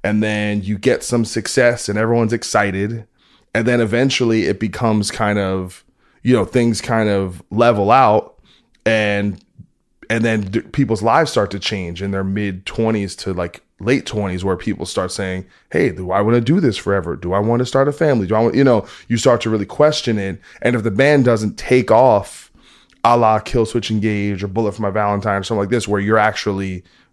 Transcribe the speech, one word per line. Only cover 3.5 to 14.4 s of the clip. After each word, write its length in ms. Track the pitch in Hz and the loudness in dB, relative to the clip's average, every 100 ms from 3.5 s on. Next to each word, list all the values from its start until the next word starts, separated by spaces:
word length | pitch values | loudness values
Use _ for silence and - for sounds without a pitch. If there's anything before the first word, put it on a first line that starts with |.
| 113 | -2
And 100 | 113 | 0
then 160 | 120 | 0
eventually 640 | 110 113 131 - 120 110 80 | 0 2 0 2 2 2 0
it 140 | 98 | -2
becomes 500 | 110 - 117 107 101 | -4 -2 0 0 -2
kind 300 | - 107 104 | -2 -2 0
of, 440 | 95 95 92 - _ _ _ _ | -2 -4 -6 -14 _ _ _ _
you 140 | 123 120 | 2 2
know, 100 | 95 | 2
things 360 | 127 117 107 | 2 0 0
kind 280 | - 113 107 | -2 0 2
of 320 | 98 95 90 - | 0 -2 -8 -8
level 400 | 104 120 104 101 | 2 2 4 4
out, 460 | 127 120 107 - _ _ _ _ _ 110 | 4 6 4 0 _ _ _ _ _ 0
and, 580 | 110 104 101 101 90 _ _ - _ _ _ - | 0 0 0 -2 -6 _ _ -20 _ _ _ -6
and 160 | 113 | -2
then 280 | 113 110 98 | 0 0 -2
th-, 200 | 101 - | -6 -4
people's 300 | - 135 110 | -2 0 0
lives 300 | 110 135 160 | 2 2 2
start 180 | - 101 | 0 -2
to 80 | 98 | -4
change 420 | - 104 87 85 | -6 -6 -8 -8
in 100 | 98 | -6
their 120 | 98 | -4
mid 440 | 95 98 104 92 - | -4 -2 -4 -6 -10
twenties 480 | - 113 110 98 - | -2 0 0 -4 -6
to, 180 | - | -6
like, 300 | 90 85 - _ _ | -4 -6 -8 _ _
late 260 | 101 - - | -2 -2 -2
twenties, 400 | 107 98 90 | -4 -4 -4